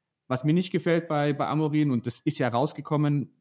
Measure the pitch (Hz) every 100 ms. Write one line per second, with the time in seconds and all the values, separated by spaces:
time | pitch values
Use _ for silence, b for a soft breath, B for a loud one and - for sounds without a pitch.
0 | b _ - 127 151 170 180 175 175 170
1 | 170 151 147 143 98 147 156 151 151 120
2 | 120 - - 139 127 117 151 - - 147
3 | 147 143 117 _